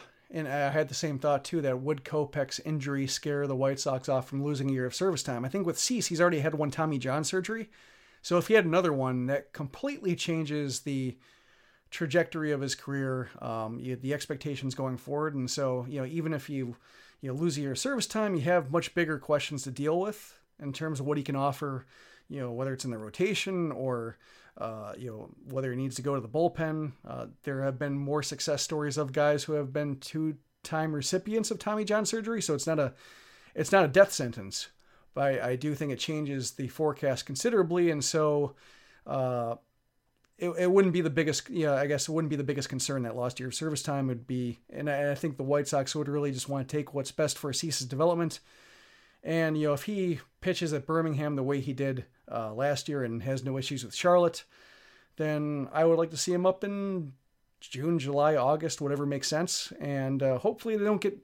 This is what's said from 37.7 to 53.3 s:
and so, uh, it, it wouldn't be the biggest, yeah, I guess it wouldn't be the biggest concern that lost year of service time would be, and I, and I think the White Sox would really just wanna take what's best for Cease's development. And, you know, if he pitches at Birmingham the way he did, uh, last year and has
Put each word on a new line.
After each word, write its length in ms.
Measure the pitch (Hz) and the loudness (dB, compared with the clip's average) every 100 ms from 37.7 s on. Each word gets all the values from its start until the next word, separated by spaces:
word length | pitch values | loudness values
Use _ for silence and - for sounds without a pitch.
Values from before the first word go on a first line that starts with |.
| 175 170 | 4 4
and 100 | 151 | 2
so, 520 | 127 160 156 147 143 - - - - - - | 0 2 4 4 0 -4 -20 -20 -20 -16 -6
uh, 500 | 139 127 123 117 117 _ _ _ _ _ _ _ - | -2 0 -2 -2 -6 _ _ _ _ _ _ _ -6
it, 120 | 180 170 | -4 2
it 140 | 180 | 6
wouldn't 220 | 196 190 | 8 8
be 80 | 175 | 6
the 80 | 156 | 2
biggest, 400 | 143 156 139 - | 2 2 0 -2
yeah, 240 | 196 147 | 0 2
I 120 | 135 143 | 2 2
guess 220 | 143 - | 0 0
it 40 | |
wouldn't 180 | 160 156 | 0 0
be 60 | 143 | 0
the 80 | |
biggest 260 | 139 143 127 | -2 -2 -4
concern 340 | 131 - 135 | -4 -2 -2
that 120 | 120 120 | -2 -2
lost 240 | 123 123 | -4 -4
year 100 | 127 | -6
of 60 | - | -4
service 280 | 160 147 | -4 -2
time 240 | - 139 135 | -2 0 0
would 180 | 120 120 | -2 -4
be, 340 | 127 123 117 - | -2 -2 -6 -10
and 200 | - 147 | -6 -2
I, 40 | |
and 160 | 143 143 | 0 0
I 60 | 135 | 0
think 220 | 165 135 | -2 -2
the 60 | |
White 240 | 139 143 143 | 0 2 2
Sox 280 | 143 135 151 | 0 0 -2
would 120 | 143 | -2
really 240 | 143 143 | 0 0
just 180 | 127 139 | -2 -4
wanna 140 | 139 | -4
take 300 | 135 151 143 | -2 -4 -4
what's 180 | 143 131 | -4 -4
best 260 | - 151 - | 0 0 0
for 160 | 143 | -4
Cease's 340 | 127 165 131 127 | -4 -2 -4 -4
development. 520 | 135 165 170 165 - - - - - - - _ _ | 2 2 4 0 -4 -14 -20 -20 -20 -20 -20 _ _
And, 320 | - 165 160 151 | -2 0 2 2
you 120 | 151 | 2
know, 60 | |
if 100 | 143 | 0
he 360 | - 208 180 147 - _ | 0 0 0 0 -6 _
pitches 340 | 185 180 165 | -2 0 0
at 140 | 147 135 | -2 0
Birmingham 480 | 160 165 139 147 139 | 0 2 0 0 0
the 80 | |
way 160 | 131 139 | 0 0
he 140 | 135 | -2
did, 320 | 127 139 127 - _ - | -2 -2 -2 -6 _ -8
uh, 220 | 113 110 | -6 -4
last 340 | 110 143 135 - | 0 0 0 -2
year 160 | 143 | -2
and 180 | 120 117 | -2 -2
has 220 | 117 | -2